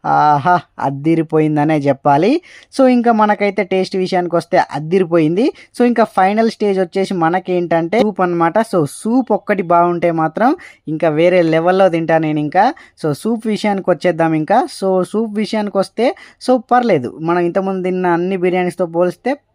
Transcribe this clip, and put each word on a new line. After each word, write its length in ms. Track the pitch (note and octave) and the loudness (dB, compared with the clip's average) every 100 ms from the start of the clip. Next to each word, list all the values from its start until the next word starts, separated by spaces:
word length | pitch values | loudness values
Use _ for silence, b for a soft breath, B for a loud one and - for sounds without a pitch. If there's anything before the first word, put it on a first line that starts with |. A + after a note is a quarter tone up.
| D3+ | 0
ఆహా, 420 | D3 D3+ D3 E3 F3 - - B2+ | 2 2 2 2 0 -2 -6 -6
అద్దిరిపోయిందనే 880 | C#3 D#3 E3 D#3+ D#3+ D#3 D3+ D3+ D#3 C#3 | -4 -2 0 0 0 2 0 0 0 0
చెప్పాలి. 440 | C3+ D3 C#3+ F#3+ E4 B B B - | 0 2 2 2 0 B B B 2
So 60 | C4 | 2
ఇంకా 160 | B3 A#3 A3 | 4 2 2
మనకైతే 420 | G#3+ G#3 G3+ G3 F#3 | 2 2 0 -2 -2
టేస్ట్ 220 | F#3+ F#3 F#3+ | -2 -2 -4
విషయానికి 340 | F#3 F#3 F3 E3+ | -2 -2 0 -4
వస్తే 180 | - F3 - D3 | 0 0 0 -6
అద్దిరిపోయింది. 680 | D#3 F#3+ F3 E3+ D#3 F3 C#4+ B B - | -2 0 2 2 2 2 0 B B 0
So 60 | B3 | 0
ఇంకా 140 | A#3 G#3+ - | 2 0 2
ఫైనల్ 340 | F#3+ G#3 A3+ | 0 2 0
స్టేజ్ 240 | - G#3 F#3+ | 0 -2 0
వచ్చేసి 300 | F3+ G3 F#3+ F#3+ | -2 -2 -2 0
మనకేంటంటే 760 | D#3+ F3+ F#3 F3+ F3 E3+ E3+ G#3+ | 0 0 -2 -4 0 -2 0 0
సూప్ 160 | G#3+ G3 F3+ | 0 0 -2
అనమాట. 320 | E3+ E3 G#3 A3+ | 0 0 0 0
So 60 | F#3 C#3+ - | -2 -2 -4
సూప్ 300 | A3 B3+ B3 G3+ | -2 -2 0 -4
ఒక్కటి 260 | - G3 E3+ | -2 -4 2
బాగుంటే 380 | E3+ F3 F3 E3+ E3 | 2 2 2 0 0
మాత్రం 320 | D#3+ F3 A#3 D#4 B B - | -2 0 0 0 B B -10
ఇంకా 180 | D#3 E3 D3+ | -2 0 2
వేరే 220 | F3 F3+ E3 | 2 4 2
లెవెల్లో 340 | D#3+ E3+ F#3+ F#3+ E3 | 2 2 2 2 2
తింటా 220 | E3 D#3+ D#3 | 0 0 0
నేను 140 | D3+ D3+ | -2 -2
ఇంకా. 180 | F3+ A3+ - B _ | 0 0 -2 B _
So 80 | D#3 C#3+ | -6 -4
సూప్ 220 | G#3+ A3+ A3 | -4 -4 -4
విషయానికి 360 | G#3 G#3+ G3 F3 | -2 -2 -2 -2
వచ్చేద్దాం 400 | E3+ F3+ D#3+ E3 D#3+ | 0 0 0 0 0
ఇంకా. 180 | D#3 G#3+ D#4+ - | 0 0 0 -4
So 120 | F#3+ F#3 F3+ | -2 0 -2
సూప్ 220 | G#3 A3+ G#3 | -4 -4 -4
విషయానికి 360 | G#3+ A3 G#3 G3 | -4 -4 -4 -4
వస్తే, 260 | F#3+ - B3 - B B - | -4 -2 -2 -4 B B -2
so 80 | B3+ - | -2 2
పర్లేదు, 380 | B3 A#3+ D#3+ A#2+ - D#3+ | 0 2 0 -2 -6 -2
మనం 140 | F3 E3+ | 0 0
ఇంతకుముందు 340 | F#3+ F#3+ F#3+ F3+ | -2 -4 -4 -4
తిన్న 260 | F#3 F3+ E3+ | -2 0 0
అన్ని 180 | F3+ F#3+ F3+ | -2 -2 -2
బిర్యానీస్తో 400 | F3+ F3+ F3 F3 E3 | 0 -4 -4 -4 0
పోలిస్తే 360 | F3+ F3 A#3+ C#4+ _ | -2 -2 -6 -6 _